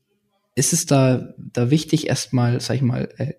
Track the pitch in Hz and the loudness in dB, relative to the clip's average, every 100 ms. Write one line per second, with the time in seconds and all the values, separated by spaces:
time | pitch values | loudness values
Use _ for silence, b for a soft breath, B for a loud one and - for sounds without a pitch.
0 | _ _ _ _ _ - - 165 - 139 | _ _ _ _ _ -4 -2 0 2 4
1 | 131 123 - - - 123 120 156 - 156 | 4 2 -2 -16 -8 -2 2 2 2 -2
2 | - 131 - 127 120 123 - 123 123 131 | 0 -4 -2 0 2 0 -2 0 0 -2
3 | - - 131 | -6 -6 -8